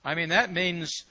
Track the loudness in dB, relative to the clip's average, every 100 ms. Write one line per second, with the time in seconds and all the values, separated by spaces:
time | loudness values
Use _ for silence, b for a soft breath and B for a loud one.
0 | -6 -2 2 2 2 2 0 0 -6 -8
1 | -12